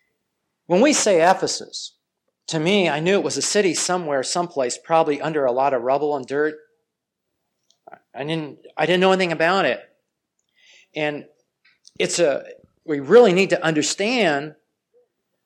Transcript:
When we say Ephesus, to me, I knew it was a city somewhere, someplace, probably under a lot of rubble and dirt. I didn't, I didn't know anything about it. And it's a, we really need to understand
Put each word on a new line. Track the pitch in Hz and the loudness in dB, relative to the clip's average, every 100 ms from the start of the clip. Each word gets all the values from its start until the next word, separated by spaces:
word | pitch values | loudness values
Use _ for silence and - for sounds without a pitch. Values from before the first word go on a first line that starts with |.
| _ _ _ _ _ _ - | _ _ _ _ _ _ -2
When | 180 | 2
we | 294 | 2
say | 269 214 175 170 | 2 2 4 4
Ephesus, | 185 147 - - - - _ _ _ _ _ - | 2 -2 -6 -12 -16 -16 _ _ _ _ _ -8
to | 160 | -2
me, | 160 202 170 | 0 2 0
I | 147 | 0
knew | 170 196 | 0 0
it | |
was | 147 139 | 0 -4
a | |
city | - 208 196 | -2 0 0
somewhere, | 147 - 180 160 139 | -2 -4 -4 -2 -4
someplace, | 123 180 170 - 123 - | -2 -4 -4 -4 -4 -6
probably | - 165 156 143 | 0 2 2 -2
under | 147 151 135 | -4 -2 0
a | |
lot | 123 139 | 0 0
of | 131 | 0
rubble | 120 - 147 143 | -2 -2 -2 -4
and | 123 | -4
dirt. | 139 151 151 _ _ _ _ _ _ _ _ _ _ _ _ - - _ | -4 -4 -6 _ _ _ _ _ _ _ _ _ _ _ _ -20 -20 _
I | 120 | -12
didn't, | 143 160 151 - - - | -8 -8 -8 -14 -14 -4
I | 156 | 0
didn't | 180 | 2
know | 190 | 2
anything | 190 180 | 2 0
about | 156 165 196 151 | 0 0 0 0
it. | 110 - _ _ _ _ _ _ _ _ - _ 151 | -4 -8 _ _ _ _ _ _ _ _ -20 _ -6
And | 151 147 - _ _ _ _ _ _ - | -6 -6 -12 _ _ _ _ _ _ -6
it's | - - | -4 0
a, | 160 135 - - _ _ - | 0 0 -6 -20 _ _ -6
we | 147 | -6
really | 135 226 233 | 6 8 8
need | 180 190 | 6 2
to | 143 160 | 0 0
understand | 151 143 - 208 254 185 143 151 - _ _ _ _ _ _ _ _ | 0 -2 -2 -2 0 0 0 -4 -14 _ _ _ _ _ _ _ _